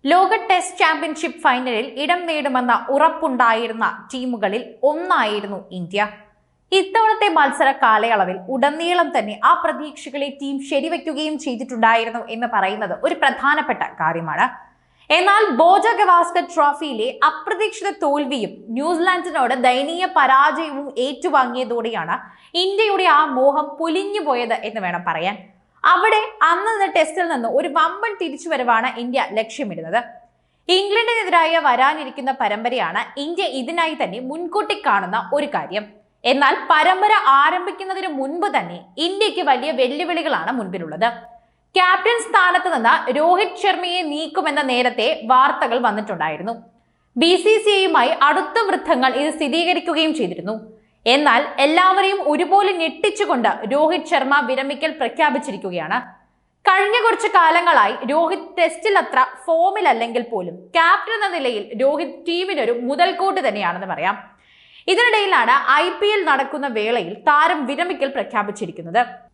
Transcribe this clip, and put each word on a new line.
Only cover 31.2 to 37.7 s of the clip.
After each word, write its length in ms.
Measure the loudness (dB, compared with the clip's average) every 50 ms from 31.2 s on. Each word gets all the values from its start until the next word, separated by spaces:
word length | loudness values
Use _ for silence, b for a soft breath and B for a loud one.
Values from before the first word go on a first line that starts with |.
| -2 2 2 4 4 4 2 2 2
വരാനിരിക്കുന്ന 680 | 2 2 4 2 2 2 0 -8 -12 -12 -6 -4 -4 -2 -2
പരമ്പരയാണ് 640 | -2 -2 -2 -2 -4 -4 -2 -2 -4 -2 -2 -4 -6 -6 -8 -10 -8
ഇന്ത്യ 220 | -6 -4 -4 -4 -4 -4 -6
ഇതിനായി 340 | -6 -4 -2 -2 -2 -2 -2 -4
തന്നെ 180 | -4 -4 -4 -8 -10 -10
മുൻകൂട്ടി 460 | -8 -8 -8 -4 -4 -4 -2 -2 -4 -2 0
കാണുന്ന 320 | 2 2 2 0 -2 -4 -4 -4 -2 -2
ഒരു 120 | -2 -2 -2 -4
കാര്യം. 300 | -6 -6 -4 -8 -8 -8 -8 -20 -20 _ _ _ _ _ 0 2
എന്നാൽ 220 | 4 4 2 2 0 0 2
പരമ്പര 420 | 2 4 4 4 4 4 4 4 4 4 4 4 4
ആരംഭിക്കുന്നതിന് 760 | 6 4 4 2 0 -4 -6